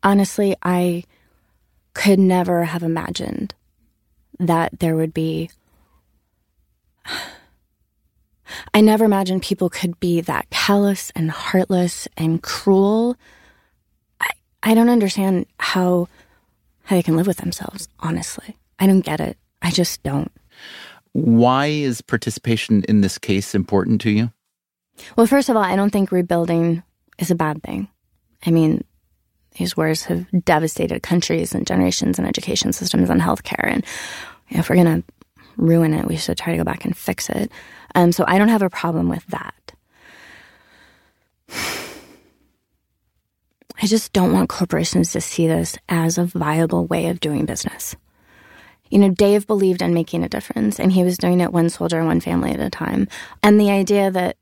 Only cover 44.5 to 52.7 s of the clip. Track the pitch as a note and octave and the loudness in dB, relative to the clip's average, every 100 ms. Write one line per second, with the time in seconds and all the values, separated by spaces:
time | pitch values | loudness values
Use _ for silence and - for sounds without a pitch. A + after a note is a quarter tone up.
44.5 | - F3 D#3+ E3 F3+ E3+ - - - E3 | -2 -2 -2 0 0 0 -2 -6 -2 0
45.5 | E3 E3 - - E3+ E3 E3+ F3 F3 D3+ | 0 -2 -8 -4 0 0 0 -2 -2 -2
46.5 | D#3 E3 F3 E3+ E3+ E3+ F3 D#3 D3 D#3 | 0 0 0 -2 -2 -2 -4 -4 -2 -4
47.5 | - - - - - _ _ _ _ - | -4 -8 -10 -14 -14 _ _ _ _ -20
48.5 | - - _ _ G3+ G3 F3+ G3+ G#3 G3+ | -20 -20 _ _ 4 4 4 4 4 2
49.5 | G#3 F#3+ F3+ F3 E3+ E3 F3 E3+ - - | 0 2 2 0 0 0 -4 -4 -6 -8
50.5 | - G#3+ G3+ F#3 F#3 F3+ F3+ F3+ F3+ F3 | -4 -2 0 2 4 2 0 0 2 2
51.5 | F3 E3+ - E3 E3 E3 E3 E3+ - - | 2 0 0 -4 -2 0 0 0 -2 -2
52.5 | - - | -4 -6